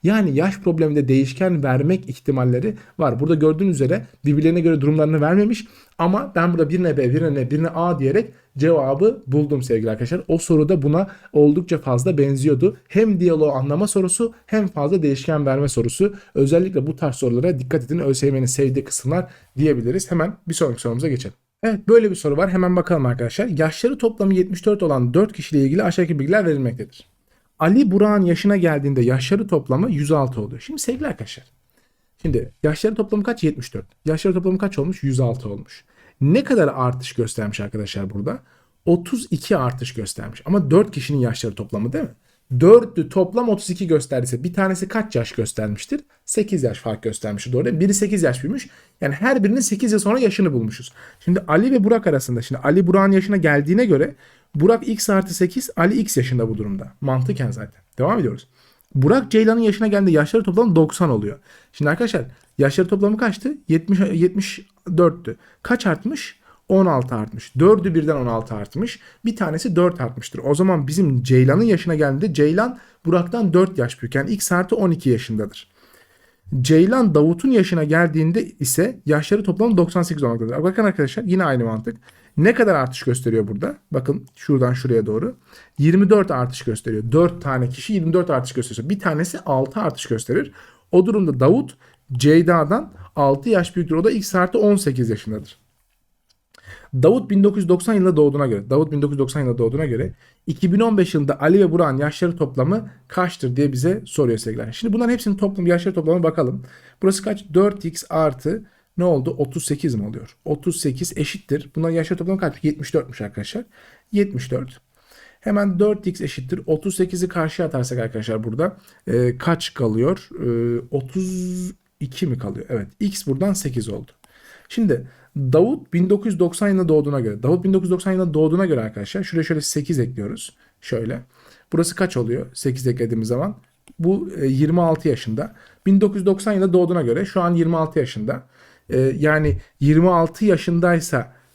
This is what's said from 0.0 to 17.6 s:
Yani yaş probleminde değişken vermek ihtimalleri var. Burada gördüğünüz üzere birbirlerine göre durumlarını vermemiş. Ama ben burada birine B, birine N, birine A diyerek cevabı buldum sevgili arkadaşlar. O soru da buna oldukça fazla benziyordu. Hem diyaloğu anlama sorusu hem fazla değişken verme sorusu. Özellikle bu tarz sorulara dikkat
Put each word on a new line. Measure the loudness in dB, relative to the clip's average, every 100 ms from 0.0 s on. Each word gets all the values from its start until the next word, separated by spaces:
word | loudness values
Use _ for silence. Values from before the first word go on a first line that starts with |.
Yani | 0 2 2
yaş | 2 0 -2
probleminde | -2 0 2 2 2
değişken | 2 2 0 0 0
vermek | 0 0 2 0 -4
ihtimalleri | -10 -4 0 2 0 -2 -6 -12 -2
var. | -2 0
Burada | 0
gördüğünüz | 2 2 2 0 0
üzere | 0 -2 -6 _
birbirlerine | 0 2 4 4
göre | 2 2
durumlarını | 2 2 2 2
vermemiş. | 2 2 2 0 -8 -20 _ -2
Ama | 0 0 -2
ben | 0 0
burada | 2 0
birine | 0 0 2
B, | 2
birine | 2 0
N, | -2 -2
birine | -2 -2
A | 0 -2 0
diyerek | 0 0 -2 -8 _ -2
cevabı | 2 4 2 2 2 0 -2
buldum | 0 2 0
sevgili | 0 0 0
arkadaşlar. | -2 -4 -4 -2
O | -2
soru | 2 2 4
da | 2
buna | 2 0 -2 -8 -2
oldukça | 4 4 4 0 -4
fazla | 0 0 0 2
benziyordu. | 2 2 2 2 2 -2 _
Hem | 0 2 2
diyaloğu | 2 4 2
anlama | 0 -2 0 0
sorusu | 0 0 0 -4 -4 -4
hem | -2 -2
fazla | -2 0 2
değişken | 0 -2 -2 0 0
verme | 0 0
sorusu. | 0 -2 0 -2 -2 -6
Özellikle | 0 4 4 2 -2 -2
bu | -2
tarz | -4 -2
sorulara | 0 0 0
dikkat | -2